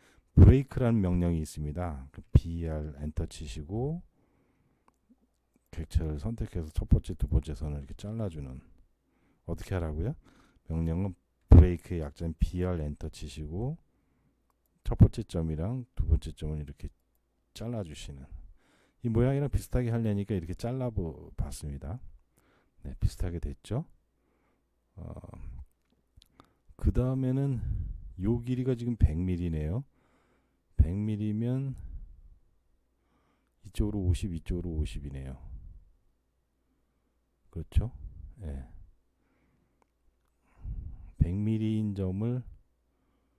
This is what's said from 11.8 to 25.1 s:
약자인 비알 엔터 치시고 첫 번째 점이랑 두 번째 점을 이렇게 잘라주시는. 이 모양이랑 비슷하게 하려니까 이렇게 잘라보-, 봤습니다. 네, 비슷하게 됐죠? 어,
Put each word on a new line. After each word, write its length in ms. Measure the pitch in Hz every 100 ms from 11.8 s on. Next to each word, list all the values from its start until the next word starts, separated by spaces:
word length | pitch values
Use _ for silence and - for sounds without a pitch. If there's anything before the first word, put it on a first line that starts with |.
| - 85
약자인 340 | 73 - 82 -
비알 420 | - 90 90 87
엔터 300 | 73 73 80
치시고 680 | - 76 80 73 90 127 170 _ _ _ _ _ _ _ _ _ _
첫 140 | - 117
번째 280 | - -
점이랑 600 | - 87 80 78 95 127 123
두 120 | - 80
번째 260 | 78 80
점을 260 | - 76 78
이렇게 300 | 71 - - - _ _ _ _ _
잘라주시는. 720 | - 117 117 82 71 - 69 65 - - - _ _ _ _
이 80 | 120
모양이랑 400 | 113 127 139 143
비슷하게 400 | 101 - 127 120
하려니까 440 | 117 110 101 98
이렇게 200 | 98 82
잘라보-, 760 | 87 117 131 123 101 82 69 80 -
봤습니다. 640 | - - 76 69 73 117 - - _ _ _ _ _ _
네, 120 | 69 -
비슷하게 400 | - - 87 85
됐죠? 460 | 71 - - 123 - - _ _ _ _ _ _ _ _ _
어, 200 | 95 82